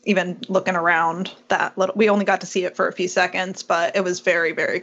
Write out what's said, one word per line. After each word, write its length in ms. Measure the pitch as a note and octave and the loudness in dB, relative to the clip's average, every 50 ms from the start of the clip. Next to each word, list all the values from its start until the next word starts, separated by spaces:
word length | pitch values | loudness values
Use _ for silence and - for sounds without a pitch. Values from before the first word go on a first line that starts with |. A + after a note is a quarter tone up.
| - | -2
even 340 | A3 G3 F#3 F3 F3+ F3 - - | 0 0 2 0 -2 -6 -8 -8
looking 280 | - F#3+ F#3 F#3 F#3 F#3 | -2 -2 0 0 0 -2
around 580 | E3+ E3 F3 E3+ E3 E3+ E3 E3 F3+ F#3 - - - _ - | 2 2 4 4 4 2 0 0 -2 -8 -8 -10 -18 _ -2
that 280 | F#3+ - D#3+ - - | 0 0 0 -2 0
little, 180 | G3 F#3+ - - | -2 -2 0 2
we 100 | G#3 A3 | 2 4
only 160 | G#3 G3+ G#3 G3 | 4 4 2 2
got 160 | G3+ F#3+ - | 2 0 0
to 40 | F#3 | -2
see 160 | - - F#3 F3+ | -4 -4 -2 -2
it 120 | - - | -2 -2
for 120 | - F#3 | -2 -2
a 60 | F3 - | -2 -2
few 140 | - F3+ | -4 -6
seconds, 560 | F3+ - F#3+ F3+ F3+ - F#3 F#3 F#3+ F#3 - - | -2 0 0 0 0 0 -4 -6 -6 -8 -12 -4
but 320 | - E3+ E3+ E3+ - - | -2 0 0 0 0 0
it 80 | G3 F#3+ | 0 0
was 160 | F3+ F3+ F3+ | 0 -4 -2
very, 320 | - F#3 E3+ E3+ E3 D#3+ | 0 0 2 2 0 -2
very 280 | D#3+ D#3 D3 - - F3+ | -2 -2 -2 -2 -2 -4